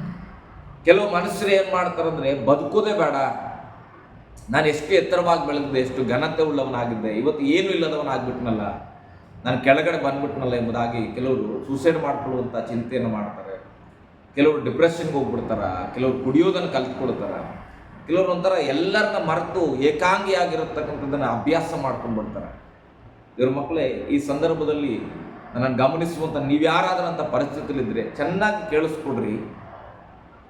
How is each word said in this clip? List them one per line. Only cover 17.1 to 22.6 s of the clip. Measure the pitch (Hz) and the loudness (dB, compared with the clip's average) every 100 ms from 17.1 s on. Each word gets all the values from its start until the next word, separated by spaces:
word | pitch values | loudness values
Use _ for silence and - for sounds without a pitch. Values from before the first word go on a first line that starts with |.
| 101 98 92 - - - - - - - | -4 -4 -6 -8 -12 -16 -20 -20 -14 -2
ಕೆಲವರು | 170 185 | 2 2
ಒಂಥರ | 175 185 | 2 2
ಎಲ್ಲರನ್ನ | 185 139 143 185 208 208 208 160 | 2 2 2 2 2 2 0 0
ಮರೆತು | 165 - 185 160 127 | 0 0 0 0 4
ಏಕಾಂಗಿಯಾಗಿರತಕ್ಕಂಥದ್ದನ್ನ | 143 151 180 196 202 185 175 160 156 156 151 127 135 139 127 | 2 4 4 2 2 2 2 0 -4 -4 -6 -6 -4 -2 0
ಅಭ್ಯಾಸ | 117 143 160 160 156 | 0 2 2 0 -4
ಮಾಡ್ಕೊಂಡ್ಬಿಡ್ತಾರೆ. | - 120 120 107 - 101 - - | -4 -4 -4 -4 -4 -8 -12 -14